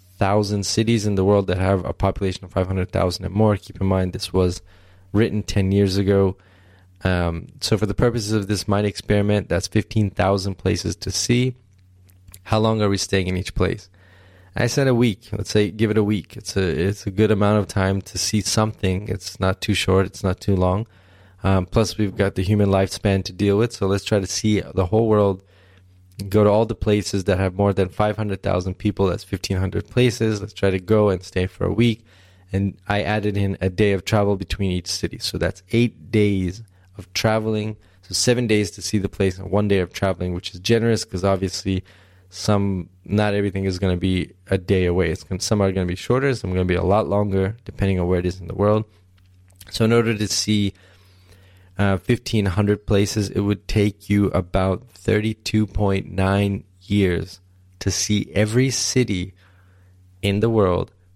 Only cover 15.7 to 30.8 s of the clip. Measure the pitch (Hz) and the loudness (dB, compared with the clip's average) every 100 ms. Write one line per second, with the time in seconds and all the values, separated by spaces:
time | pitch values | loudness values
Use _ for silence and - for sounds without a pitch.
15.7 | 104 110 104 104 107 - - - - 92 | 0 0 2 2 0 -4 -14 -6 -2 0
16.7 | 73 90 101 - 95 107 104 104 107 98 | 0 -2 -2 -6 0 2 4 4 2 2
17.7 | - 95 98 - - - 107 92 - 110 | 0 0 0 -4 -6 -2 -2 0 0 0
18.7 | - 95 92 104 101 - - 95 92 - | 0 -2 -2 -4 -8 -8 -2 -2 -2 -2
19.7 | 101 - 95 95 - 98 90 - 98 90 | -2 2 2 2 -2 -4 -2 0 2 2
20.7 | 95 113 _ _ - - _ 98 95 90 | 0 -4 _ _ -20 -20 _ 0 0 0
21.7 | - 107 - 104 - 98 - 95 107 101 | 0 0 0 -4 0 -2 0 0 2 4
22.7 | 98 98 - 104 98 92 90 101 101 120 | 2 0 0 0 0 -2 -2 2 2 0
23.7 | - 95 98 - 107 95 - 107 104 85 | -2 -2 -2 0 -2 0 -2 0 0 0
24.7 | 95 90 107 113 107 101 95 _ _ _ | -2 0 2 4 4 2 0 _ _ _
25.7 | - _ _ _ - 98 107 104 104 113 | -20 _ _ _ -12 -2 4 6 4 2
26.7 | 110 - 104 98 101 92 92 95 92 101 | -2 0 0 0 -4 0 0 0 2 0
27.7 | 98 92 - 107 104 104 95 98 92 92 | 2 -2 0 -2 0 -4 -4 -2 -2 -2
28.7 | 95 104 - 98 87 - 95 - 95 95 | -2 -4 0 0 0 -6 -8 -4 -2 -2
29.7 | 95 - - 123 107 113 107 101 - 98 | -4 -4 0 0 2 -2 -2 -6 -2 -2
30.7 | 95 | -2